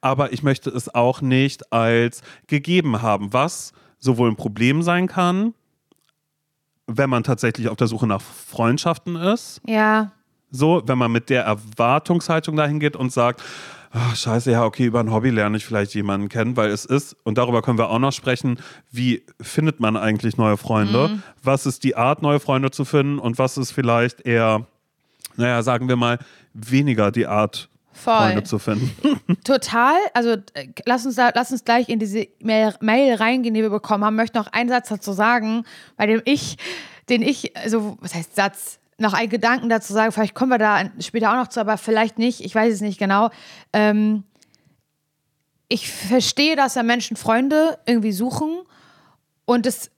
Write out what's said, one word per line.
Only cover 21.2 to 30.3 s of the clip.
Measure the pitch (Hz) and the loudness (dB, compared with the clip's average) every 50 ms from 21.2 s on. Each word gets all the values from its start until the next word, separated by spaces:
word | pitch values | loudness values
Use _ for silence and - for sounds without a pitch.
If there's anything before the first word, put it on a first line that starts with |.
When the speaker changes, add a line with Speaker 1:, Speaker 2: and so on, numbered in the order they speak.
| 185 - - _ - | -10 -14 -20 _ -2
Speaker 1:
Was | 127 135 135 - | 0 0 0 0
ist | 139 123 - - | -4 -6 -2 -2
die | 131 123 | -2 0
Art, | - 117 127 151 - - | 2 0 0 0 0 0
neue | 147 147 143 | 0 0 0
Freunde | - - 139 131 135 131 | 2 0 0 0 0 -2
zu | - - 143 | -2 -4 -6
finden? | - - 147 139 143 143 143 | 0 2 0 2 2 -2 -2
Und | - 120 113 - | -2 -4 0 0
was | 131 127 - - | 0 0 0 -4
ist | 131 - - | -6 -4 -4
vielleicht | - 131 117 117 117 120 123 - - - | -2 0 2 2 2 2 0 -2 -6 -4
eher, | 131 117 117 113 113 110 110 127 _ _ _ _ _ _ _ _ _ _ _ _ - _ | 0 2 2 4 2 2 0 -2 _ _ _ _ _ _ _ _ _ _ _ _ -16 _
naja, | - 117 123 123 120 117 | -2 0 0 0 0 0
sagen | 127 123 117 127 127 | 0 0 0 0 0
wir | 127 | 0
mal, | 120 120 120 120 120 - - - - _ _ _ | 2 2 2 0 -2 -4 -14 -20 -20 _ _ _
weniger | 110 101 110 127 135 143 147 123 107 104 101 | -18 -6 0 2 2 4 4 2 4 2 2
die | 98 117 113 | 2 0 -2
Art, | - 101 104 107 - - - - _ _ _ _ _ _ | 0 2 0 0 0 -2 -8 -16 _ _ _ _ _ _
Speaker 2:
Voll. | - - - 226 | -8 -2 2 2
Speaker 1:
Freunde | 220 208 190 185 202 202 | 4 4 2 2 0 -2
zu | - - 104 | -2 -6 -4
finden? | - - 110 107 123 131 - - - 285 285 - _ - 175 | -2 -2 -2 -2 -2 -4 -6 -2 -2 -2 -2 -2 _ -2 -4
<laughs> | - _ | -2 _
Speaker 2:
Total. | - 269 254 262 - - 233 240 277 311 359 415 392 - | 0 0 0 0 -2 0 2 2 4 4 2 0 0 -2
Also, | 247 240 233 | -2 0 0